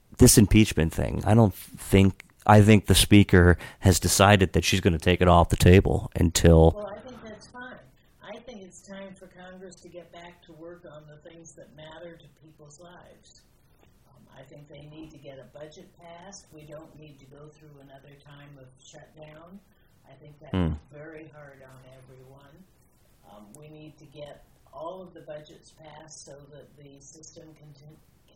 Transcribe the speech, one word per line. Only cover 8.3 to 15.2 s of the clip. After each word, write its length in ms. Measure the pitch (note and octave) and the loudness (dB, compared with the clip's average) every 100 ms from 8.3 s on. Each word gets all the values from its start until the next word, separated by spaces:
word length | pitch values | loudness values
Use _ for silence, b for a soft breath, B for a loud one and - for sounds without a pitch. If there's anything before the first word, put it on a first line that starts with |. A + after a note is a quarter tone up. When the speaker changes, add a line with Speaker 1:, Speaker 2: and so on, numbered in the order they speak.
| A3 | -20
Speaker 2:
think 220 | B3+ G#3+ | -20 -20
it's 180 | F#3 F3 | -20 -20
time 340 | G3 G3 G3 | -20 -20 -20
for 120 | F#3 F3+ | -20 -20
Congress 480 | F3+ F#3 F#3 F#3 - | -20 -20 -20 -20 -20
to 120 | F3 | -20
get 240 | F3 E3+ | -20 -20
back 300 | F3 F3 F3 _ | -20 -20 _ _
to 60 | |
work 320 | D#3 E3+ F3 E3 | -20 -20 -20 -20
on 120 | D3+ D3+ | -20 -20
the 80 | D3+ F3 | -20 -20
things 240 | E3 E3 | -20 -20
that 220 | - - C#3 | -20 -20 -20
matter 400 | D#3 D#3+ F3 D#3 | -20 -20 -20 -20
to 100 | D3 _ | _ _
people's 380 | D#3+ _ D3+ - | _ _ -20 -20
lives. 600 | F3 F3 A2+ _ _ _ _ _ _ _ _ _ _ | -20 -20 _ _ _ _ _ _ _ _ _ _ _
Um, 140 | _ _ - | _ _ -20
I 40 | |
think 260 | - D3 D3 | -20 -20 -20
they 140 | D3 D3+ | -20 -20
need 160 | D#3 - | -20 -20
to 60 | |
get 200 | C3+ | -20